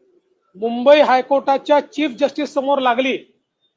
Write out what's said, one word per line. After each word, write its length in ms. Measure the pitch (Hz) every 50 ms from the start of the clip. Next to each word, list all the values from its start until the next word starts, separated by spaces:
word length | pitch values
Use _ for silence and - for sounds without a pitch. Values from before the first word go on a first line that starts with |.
| _ _ _ _ _ _ _ _ _ _ _
मुंबई 460 | 190 214 233 233 240 247 277 294 302
हायकोर्टाच्या 800 | 277 214 254 262 254 - 277 269 269 285 269 269 269 - 294 285
चीफ 320 | 285 - - 285 302 302
जस्टिस 420 | 233 190 285 262 - 302 294 - -
समोर 260 | 285 262 269 285 277
लागली 460 | 262 247 233 226 262 269 220 147 - _ _ _ _ _ _ _ _ _ _